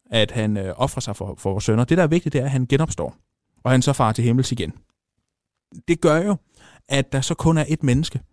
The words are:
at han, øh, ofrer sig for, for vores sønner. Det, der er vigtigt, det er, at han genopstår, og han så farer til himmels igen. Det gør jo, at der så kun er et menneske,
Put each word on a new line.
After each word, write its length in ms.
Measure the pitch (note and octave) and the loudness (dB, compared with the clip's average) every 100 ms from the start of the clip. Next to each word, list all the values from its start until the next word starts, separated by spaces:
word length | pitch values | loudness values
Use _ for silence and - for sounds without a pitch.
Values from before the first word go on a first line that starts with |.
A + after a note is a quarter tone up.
| _ | _
at 200 | A2+ G#2+ | 0 0
han, 260 | A#2+ G#2+ G#2 | 0 -2 -2
øh, 160 | F#2+ - | -4 -4
ofrer 240 | C#3 - | -4 -4
sig 140 | A2+ G2+ | -8 -8
for, 200 | G2+ - | -10 -6
for 140 | G2 | -4
vores 120 | G2 | -2
sønner. 200 | - A2 | 0 2
Det, 140 | A#2+ E3+ | 2 2
der 60 | |
er 40 | D#3+ | 2
vigtigt, 260 | E3+ D#3+ | 2 0
det 80 | C#3 | -2
er, 40 | C3+ | -2
at 60 | |
han 140 | C3+ B2+ | -2 0
genopstår, 480 | C#3 D#3+ - C2+ - _ _ _ _ | 0 0 -4 -8 -10 _ _ _ _
og 80 | B2 | 2
han 100 | B2+ | 2
så 120 | C3+ | 2
farer 200 | C3+ A2 | 2 0
til 100 | G#2+ | 2
himmels 280 | A#2+ B2 B2+ | 2 2 0
igen. 220 | G#2+ E2 - _ _ _ _ _ _ _ _ _ - - | -4 -6 -10 _ _ _ _ _ _ _ _ _ -14 -4
Det 140 | E3+ | 0
gør 160 | E3 D#3 | 4 2
jo, 120 | G3+ G3 - _ - - _ | 2 -2 -4 _ -20 -20 _
at 240 | C#3 C3+ | -2 0
der 100 | C#3 | -4
så 120 | - | -4
kun 240 | E3+ D#3+ E3 | 0 2 2
er 80 | C#3+ | 0
et 160 | D#3 | 0
menneske, 360 | C#3 B2 E3 - - | 2 2 0 -6 -12